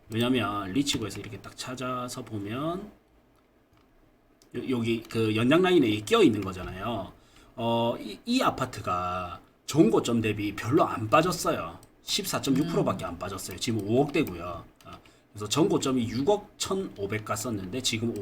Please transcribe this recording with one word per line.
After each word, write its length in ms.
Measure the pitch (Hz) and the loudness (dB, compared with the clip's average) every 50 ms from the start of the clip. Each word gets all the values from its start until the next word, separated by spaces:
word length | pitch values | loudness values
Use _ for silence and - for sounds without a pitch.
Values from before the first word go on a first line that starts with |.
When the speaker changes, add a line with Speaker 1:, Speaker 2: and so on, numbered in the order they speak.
| _ - | _ -6
Speaker 1:
왜냐면 640 | 110 113 120 123 131 123 101 101 104 104 98 92 | -2 0 0 2 2 2 0 0 -2 -4 -6 -2
리치구에서 480 | 92 135 143 - - 123 107 101 101 101 | 0 0 0 0 -2 -2 -4 -6 -6 -10
이렇게 180 | 98 104 104 95 | -12 -12 -14 -14
딱 180 | - - - - | -14 -16 -14 -12
찾아서 680 | - 127 127 127 127 127 127 123 123 123 - 131 117 | -10 -10 -8 -8 -6 -6 -4 -6 -6 -8 -8 -10 -10
보면 680 | 113 110 104 98 101 113 131 151 165 175 196 214 - - _ _ _ _ _ _ _ _ _ _ _ _ _ _ _ _ _ _ _ _ _ _ _ _ _ _ _ _ _ _ _ - | -8 -8 -8 -6 -6 -6 -4 -4 -4 -4 -6 -8 -12 -18 _ _ _ _ _ _ _ _ _ _ _ _ _ _ _ _ _ _ _ _ _ _ _ _ _ _ _ _ _ _ _ -10
요-, 140 | 120 - - | -8 -4 -2
여기 320 | 131 120 113 117 113 113 - | -2 0 2 0 0 -2 -2
그 320 | - - 113 110 107 107 | -4 0 0 2 2 2
연장 260 | 110 117 123 151 175 | 4 4 6 6 6
라인에 380 | 185 180 180 170 131 110 104 107 | 6 6 6 6 6 4 2 0
껴 200 | 107 - 220 233 196 | 0 2 6 6 6
있는 180 | 135 107 104 | 6 6 2
거잖아요. 720 | 95 95 92 92 90 90 90 95 98 117 117 113 104 90 - - _ _ _ - - - _ | -2 -4 -6 -8 -8 -10 -8 -8 -6 -4 -4 -6 -6 -10 -14 -20 _ _ _ -20 -20 -18 _
어, 400 | 117 117 117 117 117 117 117 110 - | -4 -2 0 2 2 2 2 0 -2
이, 200 | - - - - - | -6 -10 -12 -10 -4
이 160 | 233 247 262 | 0 0 2
아파트가 1000 | 247 160 - - - - - - - 98 90 87 90 90 90 92 87 85 87 - - _ _ _ _ | 2 2 2 0 -4 -4 -4 -6 -4 -4 -2 -2 -2 -4 -4 -4 -6 -8 -10 -14 -18 _ _ _ _
좋은 240 | - - 147 170 226 | 0 4 6 6 6
고점 320 | 214 160 - - 117 113 | 6 4 2 2 2 2
대비 340 | 107 110 104 104 104 104 104 | 2 2 0 -2 -4 -4 -4
별로 280 | - - 110 139 175 170 | -6 -2 2 4 4 4
안 240 | - - - 110 107 | 4 0 -4 0 4
빠졌어요. 720 | 147 156 160 185 170 - - 175 143 110 82 85 - - - - _ _ _ | 4 4 4 4 -2 -2 -2 -2 -2 -2 -4 -8 -10 -14 -20 -20 _ _ _
십사점육 640 | - - - - - - 120 113 139 131 127 160 170 | -4 -4 -4 -2 -2 -4 -2 0 2 2 2 2 2
프로 140 | - - | 2 0
Speaker 2:
음. 40 | - | 2
Speaker 1:
밖에 200 | - 98 92 - | 2 0 -2 -4
안 120 | 90 85 - | -8 -8 -8
빠졌어요. 400 | 107 101 95 95 - - 95 - | -8 -8 -6 -8 -8 -10 -8 -4
지금 300 | - 127 113 107 98 104 | -2 -2 0 -2 0 2
오억 240 | 117 131 147 147 | 4 4 4 4
대고요. 520 | - 170 131 - 90 85 - - - 78 - - _ _ - | 2 0 0 0 -4 -8 -8 -10 -10 -10 -14 -16 _ _ -20
아, 120 | - - - - - _ _ _ _ | -20 -18 -18 -20 -20 _ _ _ _
그래서 160 | _ 101 104 107 | _ -10 -4 0
전 220 | - 143 175 202 | 2 4 4 4
고점이 380 | 175 131 - 135 131 127 113 110 | 4 2 2 2 2 2 0 0
육억 440 | 107 123 143 196 208 202 - - - - | -2 0 2 2 2 2 0 -8 -10 -8
천오백 640 | - - 196 190 190 - - - 101 98 107 107 - | -4 -2 -2 -2 -4 -6 -6 -8 -6 -4 -4 -6 -4
갔었는데 560 | - 107 - - 127 113 98 92 90 104 131 | -4 -4 -4 -2 -4 -4 -4 -6 -6 -6 -4
지금 320 | 123 - 120 107 117 117 107 104 | -2 -2 -2 0 -2 -2 -2 -2